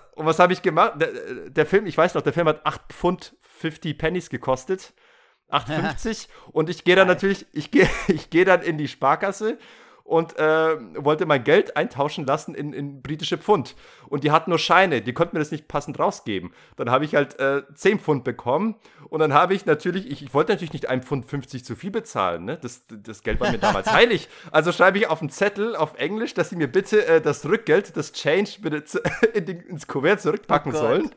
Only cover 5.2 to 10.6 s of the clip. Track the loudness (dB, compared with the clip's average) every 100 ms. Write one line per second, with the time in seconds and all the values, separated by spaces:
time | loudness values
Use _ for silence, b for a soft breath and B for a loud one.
5.2 | b b _ -4 -2 -2 -2 -4 -6 -6
6.2 | -10 -20 -6 -2 -2 0 4 6 6 4
7.2 | 0 -2 -6 -10 0 4 4 2 0 0
8.2 | 2 4 6 4 2 -4 -6 -2 0 2
9.2 | -2 -4 -4 -6 B B B B -2 0
10.2 | 0 0 2 2